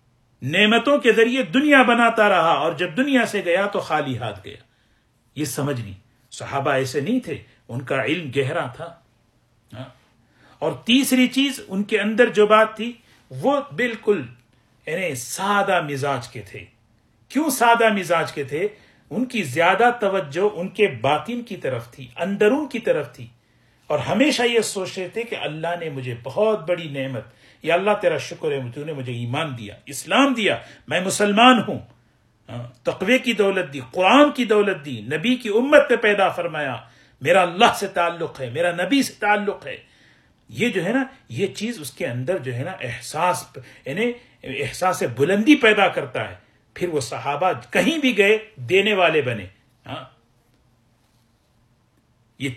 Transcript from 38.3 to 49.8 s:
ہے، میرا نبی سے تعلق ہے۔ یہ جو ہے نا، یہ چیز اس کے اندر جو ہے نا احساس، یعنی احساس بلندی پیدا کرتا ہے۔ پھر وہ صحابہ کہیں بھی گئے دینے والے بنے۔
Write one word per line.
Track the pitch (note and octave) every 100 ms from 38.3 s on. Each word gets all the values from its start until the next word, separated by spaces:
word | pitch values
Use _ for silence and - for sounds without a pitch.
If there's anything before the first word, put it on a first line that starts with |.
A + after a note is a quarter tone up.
| -
ہے، | B2+
میرا | C3+ F3
نبی | E3+ F3 C#4
سے | - -
تعلق | G#3 G#3 G3+ G3 -
ہے۔ | - - _ _ _ _ _ -
یہ | A#2 A#3+
جو | F#3+ E3+
ہے |
نا، | B3+ B3+ - -
یہ | A#2 F#3+
چیز | - G#3+ A3+
اس | D3
کے | - E3
اندر | A#2+ C3 F#3
جو | C3 A#2+
ہے |
نا | D3+
احساس، | F#3+ B2 - - D3+ F3+ - - - - - -
یعنی | D#3+ A#3+ A#3+ - _
احساس | C3+ B2+ B2+ - F#3 F3 D#3 A2+
بلندی | D3+ G3 A3 D4
پیدا | A3 G#3 F#3
کرتا | E3+ C3+ C3 G#2
ہے۔ | G2 _ _ _
پھر | - F3+
وہ | D#3
صحابہ | B2 B2 C#3 D3 F#3 C#3+ -
کہیں | G3+ G3 D#4+
بھی | C4+ G#3
گئے | G3+ G#3+ G#3+ -
دینے | B2 F#3 G3+
والے | G3+ E3+ D#3
بنے۔ | B2 A2 F#2 - _ _